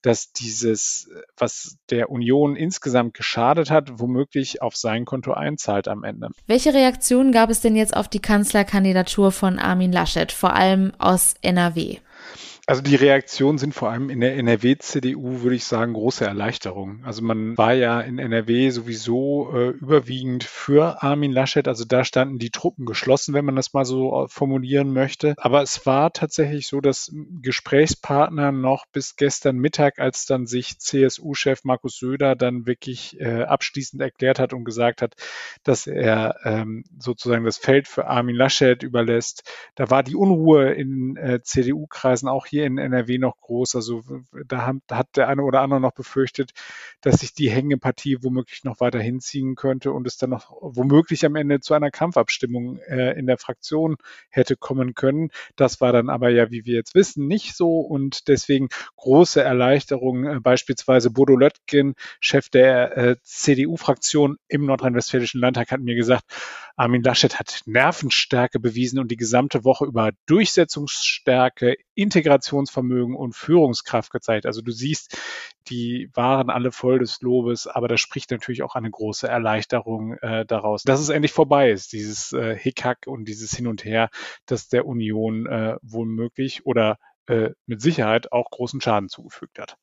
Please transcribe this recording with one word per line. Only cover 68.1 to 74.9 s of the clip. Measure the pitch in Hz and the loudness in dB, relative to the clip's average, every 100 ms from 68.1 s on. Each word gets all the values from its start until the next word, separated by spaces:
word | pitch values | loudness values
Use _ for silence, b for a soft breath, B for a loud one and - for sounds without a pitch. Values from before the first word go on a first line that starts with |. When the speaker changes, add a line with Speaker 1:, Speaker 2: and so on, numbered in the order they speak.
| - - 127 123 123 | -2 0 0 0 -2
Speaker 1:
bewiesen | 120 113 123 131 | -4 -2 -4 -2
und | 120 | -4
die | 117 | -6
gesamte | 117 123 135 131 | 0 0 2 0
Woche | 120 127 143 | 2 2 0
über | 117 110 - - | 0 -2 -4 0
Durchsetzungsstärke, | 175 208 - 165 151 147 - - - - 127 127 - 123 - _ | 2 4 2 0 -2 -8 -4 -4 -2 0 2 2 2 -2 -2 _
Integrationsvermögen | - 208 180 156 143 - 143 139 - 127 127 120 127 | -4 2 2 4 2 2 -4 -2 -4 -2 -2 -2 -4
und | 127 - | -8 -8
Führungskraft | - 170 143 117 - 117 - | 2 4 4 0 -4 -4 -4
gezeigt. | 123 - 110 117 | -8 -2 -2 -2
Also | 110 | -6
du | 113 | -8
siehst, | 113 135 | -6 -6